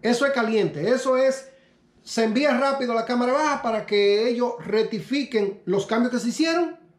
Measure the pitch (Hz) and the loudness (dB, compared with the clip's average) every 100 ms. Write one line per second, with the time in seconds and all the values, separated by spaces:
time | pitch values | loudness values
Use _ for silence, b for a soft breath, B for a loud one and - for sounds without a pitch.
0 | 220 240 277 247 220 220 175 151 180 254 | 0 0 0 0 0 2 0 -2 0 0
1 | 262 254 262 262 - b b b _ _ | 2 2 2 0 -8 b b b _ _
2 | - - 220 214 294 240 277 269 247 233 | -8 -2 0 2 2 2 0 0 -2 -2
3 | 233 247 240 269 302 285 247 220 - 202 | 0 0 0 2 0 -2 -2 -4 0 2
4 | 202 202 240 240 247 - 175 214 214 214 | 4 4 2 0 -2 -4 -2 0 0 -4
5 | 156 277 277 220 202 196 - 196 196 226 | -4 -4 -2 -2 -2 -4 -2 -2 0 0
6 | 240 240 226 - 320 330 330 - - | 0 0 -4 0 0 2 0 -4 -20